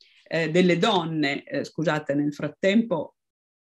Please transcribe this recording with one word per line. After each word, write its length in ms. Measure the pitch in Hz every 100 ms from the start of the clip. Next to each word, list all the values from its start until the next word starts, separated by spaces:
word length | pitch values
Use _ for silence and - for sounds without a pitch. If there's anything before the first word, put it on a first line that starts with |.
| _ _
eh, 260 | - 160 160
delle 280 | 165 185 170
donne, 640 | 220 196 165 160 143 139
eh, 200 | - 143
scusate, 500 | - - 160 151 151
nel 180 | 143 147
frattempo, 840 | 147 147 - 190 208 233 165 - _ _ _ _ _